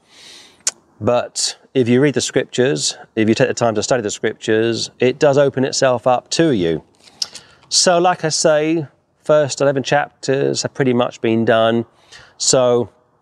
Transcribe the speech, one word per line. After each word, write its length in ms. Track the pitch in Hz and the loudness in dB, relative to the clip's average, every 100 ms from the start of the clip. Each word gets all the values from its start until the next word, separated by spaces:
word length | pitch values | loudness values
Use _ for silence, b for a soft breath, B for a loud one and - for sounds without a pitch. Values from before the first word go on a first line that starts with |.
| B B B B B B B - _ - | B B B B B B B -12 _ -6
But 580 | 110 120 101 - - - _ | -2 -2 -2 -8 -8 -8 _
if 140 | 135 117 | -2 2
you 140 | 123 | 4
read 140 | 147 123 | 2 0
the 40 | |
scriptures, 800 | - 135 - - 127 151 - - - 113 | -2 -4 -2 -2 0 -2 -6 -8 -8 -2
if 140 | 107 | 0
you 60 | 110 | 2
take 120 | 117 | 0
the 60 | |
time 220 | - 117 104 | 0 -2 -2
to 80 | |
study 180 | - 123 | -2 -2
the 100 | 104 | -4
scriptures, 800 | - 110 - - 110 117 110 - - | -6 -6 -6 -2 0 0 -4 -8 -2
it 180 | 123 143 | -2 2
does 200 | 147 139 | 2 4
open 260 | 139 127 | 2 0
itself 440 | 131 - 131 120 131 | -4 0 0 0 0
up 220 | 104 - | -2 -2
to 180 | - 165 | 0 0
you. 340 | 110 82 76 - _ B B B B B B B | 2 0 -2 -8 _ B B B B B B B
So 300 | - 190 175 | 0 2 2
like 260 | 180 175 156 | 2 0 -4
I 40 | |
say, 580 | - 165 151 156 170 139 _ _ _ | 0 2 2 0 -2 -6 _ _ _
first 380 | - 151 139 - | 0 2 2 0
eleven 240 | 143 139 | 0 0
chapters 800 | 123 147 - _ - 135 139 - | 0 -2 -2 _ -4 -2 -2 -4
have 120 | 123 | -6
pretty 200 | - 135 | -2 0
much 260 | 120 123 - | 0 -2 -2
been 240 | 117 113 | -2 0
done. 420 | 113 113 113 117 117 B B B B B | 2 2 2 0 -4 B B B B B
So 520 | - 135 123 120 117 _ _ _ | 0 2 2 0 -2 _ _ _